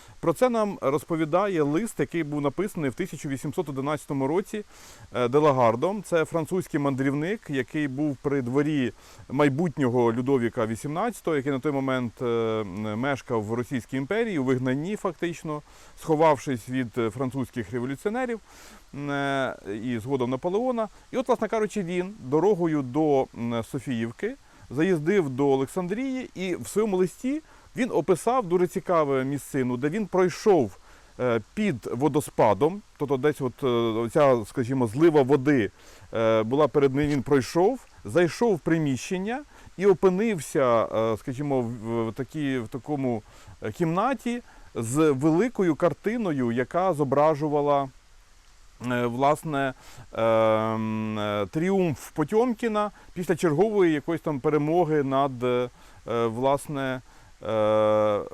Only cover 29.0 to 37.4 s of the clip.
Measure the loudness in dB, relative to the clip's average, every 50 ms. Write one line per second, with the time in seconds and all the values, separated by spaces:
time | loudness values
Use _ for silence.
29 | 2 2 2 0 0 -2 -4 -6 -6 -4 -2 -2 -2 -2 -2 -2 -2 -2 -2 -4
30 | -4 0 2 2 2 2 0 0 2 4 4 4 4 0 -4 -10 -20 -20 -20 -20
31 | -20 -16 -8 -4 -2 0 0 0 -2 -6 -6 -4 -2 -2 -2 -4 -6 -6 -4 0
32 | 0 0 2 0 -2 -2 0 2 4 4 4 4 2 0 0 -2 -12 -14 -10 -8
33 | -4 -2 -2 0 0 0 0 -2 -4 -6 -4 -2 -2 0 2 2 2 0 0 -2
34 | -2 0 2 4 6 6 4 4 0 -2 -4 -4 -4 -2 -2 -2 -2 -2 2 4
35 | 4 6 6 6 4 4 4 2 4 4 4 4 2 0 -4 -10 -20 -20 -20 -20
36 | -14 -6 -2 0 2 4 4 4 2 2 2 2 2 2 4 4 2 4 4 2
37 | 0 0 0 0 0 2 2 2